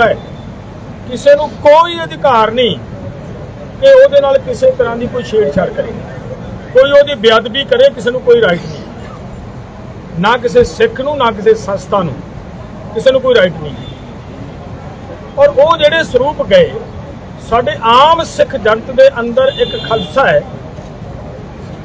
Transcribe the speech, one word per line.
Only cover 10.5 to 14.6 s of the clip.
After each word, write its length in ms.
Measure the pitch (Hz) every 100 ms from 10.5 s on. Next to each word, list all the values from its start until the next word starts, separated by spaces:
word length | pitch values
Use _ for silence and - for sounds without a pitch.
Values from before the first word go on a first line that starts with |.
| 240 233
ਸਿੱਖ 360 | - 226 233
ਨੂੰ, 160 | 269 294
ਨਾ 140 | 240
ਕਿਸੇ 220 | 208 208 220
ਸੰਸਥਾ 440 | - 196 - 202
ਨੂੰ, 100 | 165 120 - - - - - - -
ਕਿਸੇ 180 | 220 262
ਨੂੰ 100 | 262
ਕੋਈ 140 | 254 240
ਰਾਈਟ 260 | 180 165
ਨਹੀਂ। 140 | 147 - - - - - - - - -